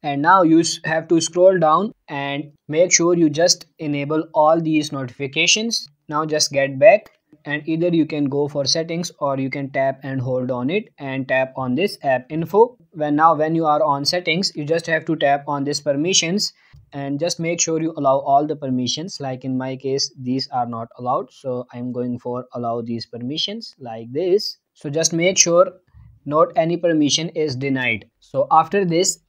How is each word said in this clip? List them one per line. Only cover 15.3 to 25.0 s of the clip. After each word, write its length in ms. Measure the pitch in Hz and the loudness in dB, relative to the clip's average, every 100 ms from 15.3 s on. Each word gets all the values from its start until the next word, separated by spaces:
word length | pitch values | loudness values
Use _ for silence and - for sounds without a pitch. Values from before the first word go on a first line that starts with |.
| 143 143 | 0 0
on 160 | 143 | -4
this 180 | 139 143 | -2 -4
permissions 720 | - 139 160 190 165 196 - _ _ - _ | -2 -2 0 0 0 -4 -6 _ _ -20 _
and 260 | 143 139 143 | -10 -8 -4
just 200 | 165 - | -4 -4
make 220 | 165 170 | -6 -2
sure 200 | - 160 | -2 -2
you 120 | 160 160 | -4 -2
allow 220 | 139 135 | 2 2
all 260 | 139 139 151 | 2 2 2
the 100 | 147 | -4
permissions. 640 | 143 127 123 - 156 - | -4 -2 -2 -6 -8 -10
Like 260 | 139 127 135 | -10 -8 -6
in 120 | 131 | -6
my 180 | 131 131 | -6 -6
case, 380 | 135 135 139 - | -4 -4 -4 -8
these 280 | 127 131 131 | -4 -4 -2
are 180 | 131 120 | -4 -4
not 220 | 117 117 - | -6 -10 -8
allowed, 340 | 123 139 226 | -4 -4 -4
so 340 | - 135 123 123 | -12 -8 -8 -8
I'm 180 | 123 123 | -10 -8
going 280 | 123 123 120 | -6 -6 -6
for 260 | - 123 123 | -6 -8 -8
allow 280 | 127 120 117 | -8 -6 -6
these 240 | 117 117 110 | -6 -8 -8
permissions 720 | 117 120 151 - 214 214 _ | -10 -8 -6 -6 -8 -14 _
like 320 | 127 113 117 | -14 -14 -8
this. 460 | 131 180 190 - - _ | -4 2 0 0 -12 _
So 160 | _ 151 | _ -6
just 240 | 143 | -2